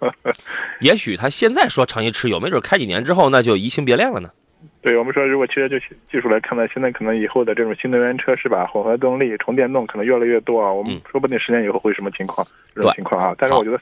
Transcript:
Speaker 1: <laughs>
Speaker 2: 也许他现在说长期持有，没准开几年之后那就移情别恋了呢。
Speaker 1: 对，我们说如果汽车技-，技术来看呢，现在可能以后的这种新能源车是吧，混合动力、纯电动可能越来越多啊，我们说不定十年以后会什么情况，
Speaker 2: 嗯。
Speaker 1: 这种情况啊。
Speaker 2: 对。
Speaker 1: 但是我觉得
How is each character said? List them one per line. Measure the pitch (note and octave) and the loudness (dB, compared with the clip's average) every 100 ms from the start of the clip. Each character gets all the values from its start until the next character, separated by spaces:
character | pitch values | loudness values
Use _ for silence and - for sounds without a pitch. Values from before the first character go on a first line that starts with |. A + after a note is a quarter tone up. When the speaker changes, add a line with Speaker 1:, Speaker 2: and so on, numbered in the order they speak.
Speaker 1:
<laughs> | - - B2+ - - - - - | -6 -4 -4 -6 -10 -10 -10 2
Speaker 2:
也 | C3+ G#3 | 4 4
许 | A#2 | 0
他 | F#2 B2+ | -2 -2
现 | - A3+ | 2 2
在 | C#4 C#4+ | 2 2
说 | - | 2
长 | B2 A2+ | 0 0
期 | A2+ | -2
持 | G#2+ B2 | -2 -2
有， | F2+ | -2
没 | C3+ | 0
准 | D3 | -2
开 | - G3 | 0 0
几 | A2 | 0
年 | F2+ | -2
之 | C3 | 2
后 | F3+ C#3+ | 4 6
那 | C3 | 6
就 | A#2 | 4
移 | G2+ A2 | 2 0
情 | D#3 | 0
别 | C3+ B2 | 2 4
恋 | B3+ | 2
了 | A#2+ | -2
呢。 | F2 _ _ _ D#3 _ | -10 _ _ _ -20 _
Speaker 1:
对， | C3 A#2 | 0 2
我 | |
们 | B2 | 2
说 | C#3 C3+ | 0 0
如 | C3+ | 2
果 | B2+ | 0
汽 | |
车 | C#3 C3 | 0 -2
技-， | C3+ - - _ | -4 -6 -16 _
技 | C3 | -4
术 | A#2 | 2
来 | A2 | 0
看 | - A#2+ | 0 -2
呢， | A2+ | -2
现 | C3 | -2
在 | C3 | -4
可 | A#2+ | -2
能 | A2 | -2
以 | A2+ G#2+ | -2 0
后 | C3 | 0
的 | A2+ | 0
这 | G#2+ | 0
种 | A2+ G#2 | -2 -4
新 | B2+ | -2
能 | B2 | 0
源 | B2 B2+ | 0 -2
车 | - B2+ | -2 -2
是 | B2+ | 0
吧， | G2 A#2+ | -2 -2
混 | G#2+ | -2
合 | A2 A#2+ | 0 0
动 | C3 C3 | 0 0
力、 | C3 G#2+ | -2 -2
纯 | - | -2
电 | B2+ B2+ | 0 0
动 | C3+ A2 | 0 -4
可 | G#2+ | -4
能 | A2+ | 0
越 | B2 | 2
来 | |
越 | A#2+ A#2 | 2 2
多 | A2+ A#2 | 2 0
啊， | G2+ | 0
我 | G2 | -2
们 | G#2 F#2 - | -4 -8 -6
说 | C#3 | -2
不 | C3+ | -2
定 | A#2+ | -2
十 | - | 0
年 | A#2 | 0
以 | G#2 | 0
后 | A2 | 0
会 | G#2+ | 0
什 | G2 | -2
么 | G2 | -6
情 | - F#2+ | -8 -6
况， | - F#2+ | -6 -6
Speaker 2:
嗯。 | _ _ - | _ _ 0
Speaker 1:
这 | |
种 | G2+ | 0
情 | - | 0
况 | F#2 F#2 | -2 -2
啊。 | F#2 | -2
Speaker 2:
对。 | - | 0
Speaker 1:
但 | C3+ | 2
是 | A3+ | 2
我 | |
觉 | A2 | 0
得 | B2 | 0